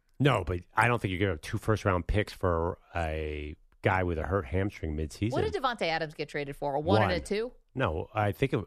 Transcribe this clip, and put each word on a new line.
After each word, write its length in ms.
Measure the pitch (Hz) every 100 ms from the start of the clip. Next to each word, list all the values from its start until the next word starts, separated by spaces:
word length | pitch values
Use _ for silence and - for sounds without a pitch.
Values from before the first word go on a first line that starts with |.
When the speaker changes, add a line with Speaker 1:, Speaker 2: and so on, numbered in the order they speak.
| _ -
Speaker 1:
No, 220 | 139 120 87
but 140 | 90 -
I 140 | - 113
don't 120 | 120
think 100 | 104
you 60 | 90
give 120 | 98
up 120 | 85
two 160 | - 107
first-round 480 | - 107 104 92 82
picks 260 | 104 101
for 460 | - 95 85 82 - _ 85
a 580 | 80 78 76 76 73 78 _ _
guy 200 | - 95
with 140 | 92 80
a 40 |
hurt 240 | 78 95 -
hamstring 500 | 92 101 - 80 76
midseason. 360 | 78 - 104
Speaker 2:
What 120 | -
did 100 | 427
Davante 280 | 403 262 233
Adams 320 | 175 160 160
get 140 | 156 147
traded 260 | 156 143 139
for? 180 | 143
A 60 | 139
one 220 | 151 208
and 100 | 190
a 20 | 180
Speaker 1:
One. 60 |
Speaker 2:
two? 280 | - 202 240 - _
Speaker 1:
No, 340 | 127 123 80 -
I 180 | - 104
think 200 | 98 139
it, 60 | 127